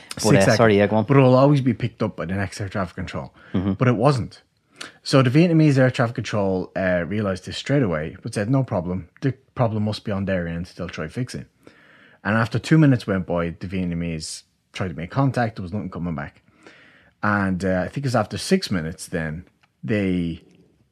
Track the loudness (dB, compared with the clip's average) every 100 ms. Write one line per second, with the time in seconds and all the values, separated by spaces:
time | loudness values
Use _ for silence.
0 | -18 -2 4 6 6 6 6 6 4 2
1 | 4 6 6 6 6 4 2 -2 -4 -4
2 | -6 -6 -6 -4 -6 -6 -8 -6 -6 -8
3 | -10 -10 -12 _ -6 -4 -2 0 0 2
4 | 2 0 -4 -12 _ _ _ -20 -20 _
5 | 0 4 4 4 4 6 6 6 2 2
6 | -2 -2 -6 -2 0 -2 -4 -2 0 0
7 | -2 -4 -4 -4 -8 -12 -2 0 0 -2
8 | -6 -10 -10 -6 0 0 0 -2 -4 -6
9 | -8 _ -4 -4 _ -2 -2 0 -2 -4
10 | -6 -4 -2 -2 -2 -6 -8 -10 -12 -10
11 | -10 -8 -8 -10 -14 _ -20 _ _ _
12 | _ _ -2 0 0 -2 2 6 6 4
13 | 0 -4 -2 -2 -2 -6 -8 -6 -4 -4
14 | -6 -6 -10 -14 _ _ _ -8 -8 -8
15 | -6 0 0 0 -4 -4 -10 -8 -8 -8
16 | -6 -6 -10 _ _ _ -20 -20 _ _
17 | _ -6 -2 0 0 -2 0 -2 -2 -6
18 | -2 -2 -2 -6 -2 -2 0 -4 -4 -8
19 | -8 -6 -6 -8 -14 _ _ _ -4 -2
20 | 0 -2 -2 -6 _ _ _ _ _